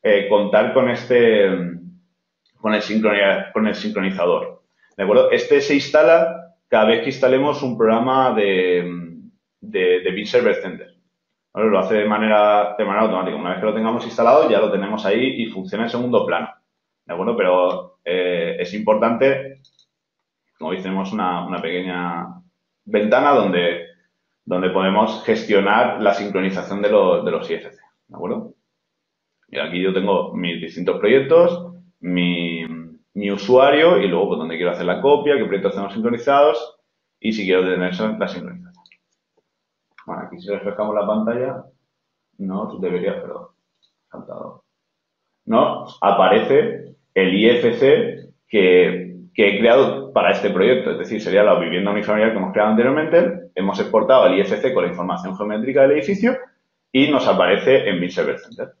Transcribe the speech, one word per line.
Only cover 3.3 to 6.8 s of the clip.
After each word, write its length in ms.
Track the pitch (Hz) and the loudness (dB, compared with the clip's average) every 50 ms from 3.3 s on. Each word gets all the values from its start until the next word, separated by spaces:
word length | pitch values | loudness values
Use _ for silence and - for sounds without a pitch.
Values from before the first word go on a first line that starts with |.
| 95 95 - - - | 2 0 -4 -6 -4
con 160 | 110 107 104 | -2 0 0
el 80 | 98 | -2
sincronizador. 880 | - - 107 107 101 95 95 95 92 87 90 85 76 76 - - _ _ _ _ _ _ _ _ | -4 -6 -6 -6 -4 -4 -4 -4 -2 0 0 0 0 -2 -8 -14 _ _ _ _ _ _ _ _
¿De 80 | - 98 | -6 -2
acuerdo? 260 | 95 104 123 131 131 | 2 4 4 6 4
Este 300 | - 117 - - 147 143 | 2 0 2 2 2 2
se 160 | 139 - 147 | 2 2 0
instala 800 | 139 135 - - 151 160 165 165 170 165 160 - - - - _ _ _ | -2 -2 2 2 4 6 6 6 4 4 0 -4 -10 -16 -20 _ _ _
cada 200 | _ - 113 | _ 2 2